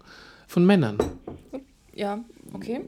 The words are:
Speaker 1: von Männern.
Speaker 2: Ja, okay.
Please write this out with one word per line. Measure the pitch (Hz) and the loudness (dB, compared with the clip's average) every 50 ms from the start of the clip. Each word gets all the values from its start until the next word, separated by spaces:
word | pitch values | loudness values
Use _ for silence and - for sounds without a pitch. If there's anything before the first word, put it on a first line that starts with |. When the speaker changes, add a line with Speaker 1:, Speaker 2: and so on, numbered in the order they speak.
| - - - - - - - - _ | -12 -20 -20 -20 -20 -20 -20 -20 _
Speaker 1:
von | - - 180 175 | -2 2 4 6
Männern. | 190 202 175 135 107 104 104 - - - - - - - - - _ 277 269 269 _ _ _ _ _ - | 6 6 6 4 2 0 -2 -4 -4 -8 -12 -16 -16 -16 -16 -16 _ -14 -14 -16 _ _ _ _ _ -10
Speaker 2:
Ja, | - 202 202 202 226 233 - - - - - | -6 -6 -6 -6 -8 -10 -14 -20 -20 -20 -16
okay. | - 196 - 220 226 294 - | -14 -12 -8 -8 -8 -8 -8